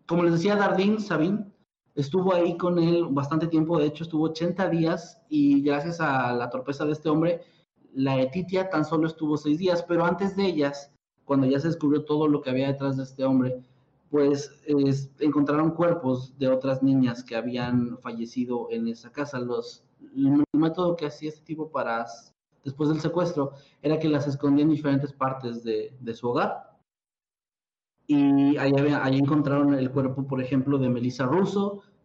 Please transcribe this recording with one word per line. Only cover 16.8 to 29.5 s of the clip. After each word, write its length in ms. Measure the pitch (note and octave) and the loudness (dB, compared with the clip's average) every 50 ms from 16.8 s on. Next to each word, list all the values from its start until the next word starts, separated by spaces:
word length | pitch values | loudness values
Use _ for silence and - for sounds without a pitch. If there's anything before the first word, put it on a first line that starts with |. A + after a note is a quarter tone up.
| C3 | 2
niñas 400 | C3+ C3+ C3+ B2+ A#2+ A#2 A#2+ B2 | 2 4 4 4 2 0 -4 -10
que 120 | - A#2 | -6 -6
habían 600 | A2+ A2+ B2 B2 B2 A#2+ B2 B2 B2 A#2+ A#2+ A2+ - | -4 -4 -4 -4 -4 -4 0 0 0 0 -2 -6 -10
fallecido 680 | - B2 A2+ A2+ A#2 A#2 - B2+ B2 B2 B2 A#2+ A2+ - | -12 -10 -8 -8 -10 -8 -4 -4 -4 -2 -2 -4 -4 -4
en 160 | A#2 A2+ A#2 A#2 | -6 -4 -4 -4
esa 220 | A#2 - - A#2+ | -6 -8 -12 -16
casa. 280 | - - C#3+ C3 - B2+ | -8 -8 -8 -6 -6 -6
Los, 460 | B2 A#2+ A#2+ A#2 A#2 - - - _ _ _ _ - - - | -6 -4 -4 -4 -6 -8 -12 -20 _ _ _ _ -20 -12 -4
el 280 | C3 C#3 C#3 C#3+ D3 D3 - - | 0 2 4 4 4 2 2 2
método 420 | D3 D#3+ D#3+ E3 F3 F3+ F3 E3+ | 2 2 2 2 0 0 -2 -2
que 100 | E3+ D3 | -2 -4
hacía 240 | D3 - - D3+ D3+ | -8 -8 -8 -10 -10
este 140 | D3+ - _ | -10 -10 _
tipo 260 | - D#3 D#3 D3+ D#3 | -12 -8 -8 -8 -6
para 320 | - C3+ A#2 A#2 A#2 A#2 A#2 | -6 -6 -4 -4 -4 -4 -6
s-, 280 | A#2 - - - _ _ _ _ _ _ _ - | -8 -12 -18 -20 _ _ _ _ _ _ _ -12
después 260 | C#3 C3+ - D3+ D3 | -12 -6 -2 0 0
del 100 | D#3+ D3+ | 0 0
secuestro, 540 | - D#3+ E3 E3+ F3 E3 - D3+ C#3 C#3 - - - _ _ _ | -2 -2 -2 0 -2 -2 0 -2 -4 -4 -4 -12 -20 _ _ _
era 180 | - D3 D#3 D3+ | -2 -2 0 0
que 100 | D#3 D#3 | 0 0
las 180 | D3+ C#3+ C3 C#3+ | 0 0 0 -2
escondía 360 | C3+ - - C#3+ C#3 D3 D3 | -4 -2 0 2 4 4 4
en 80 | D#3+ | 4
diferentes 420 | D#3 D3 D3+ C#3+ C#3 C#3 D3 C#3 - | 2 2 2 0 0 0 0 -2 -6
partes 500 | - C3+ C3+ C3 B2+ B2+ A#2+ A#2 A#2 A2+ | -4 -4 -4 -4 -4 -8 -8 -8 -8 -4
de, 320 | A2+ A2 G#2+ G#2+ G#2+ - - | -2 -2 -2 -4 -6 -10 -14
de 140 | A#2 A2+ A2+ | -10 -10 -10
su 160 | - - A#2+ | -6 -4 -2
hogar. 480 | A#2+ D3 F#3+ - - - - - - _ _ _ _ _ _ _ _ _ _ _ _ _ _ _ _ _ _ _ _ _ _ _ _ _ _ - | 0 0 0 -2 -4 -8 -12 -18 -20 _ _ _ _ _ _ _ _ _ _ _ _ _ _ _ _ _ _ _ _ _ _ _ _ _ _ 2
Y 500 | D3 C#3+ C#3+ C#3 C#3 C#3 C#3 C#3 D3 C#3 | 2 4 6 6 6 6 6 4 4 2
ahí 140 | C3+ C#3 C#3 C#3 | 2 2 2 2
había, 260 | C#3+ D3 D3 C3+ - | 2 2 2 0 0
ahí 140 | C3+ C3+ C#3 | 0 2 2
encontraron 560 | C#3 C3+ D3+ D3+ C#3+ C3+ | 2 2 2 2 2 2